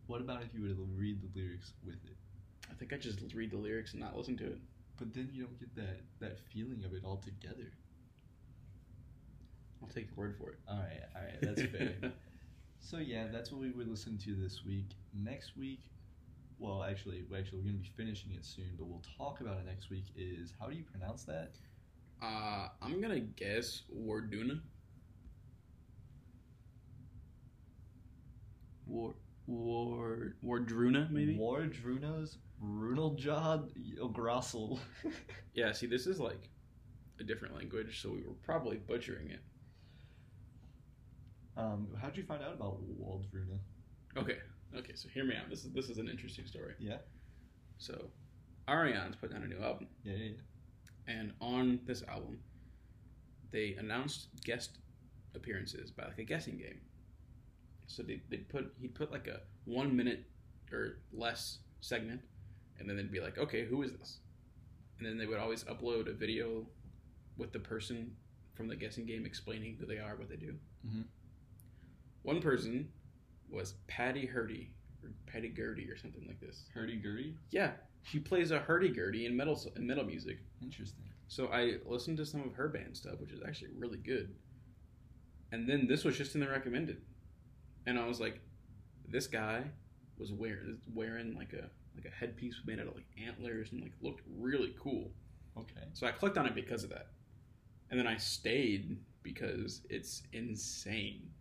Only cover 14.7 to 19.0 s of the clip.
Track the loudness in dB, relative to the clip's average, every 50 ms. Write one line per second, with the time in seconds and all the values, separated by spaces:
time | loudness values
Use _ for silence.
14.7 | 2 2 0 0 -4 -10 -12 -6 -2 0 0 0 0 -4 -8 -10 -6 -4 -2 -2
15.7 | -4 -6 -10 -14 -16 -16 -16 -16 -16 -16 -16 -16 -16 -16 -16 -16 -10 -4 0 2
16.7 | 2 2 2 2 0 0 -2 -2 -4 -4 -4 -2 0 0 0 0 0 2 2 4
17.7 | 4 2 0 -2 -4 -2 -2 0 0 -2 -2 -4 -6 -4 -6 -8 -8 -6 -4 -4
18.7 | -4 -4 -4 -4 -6 -8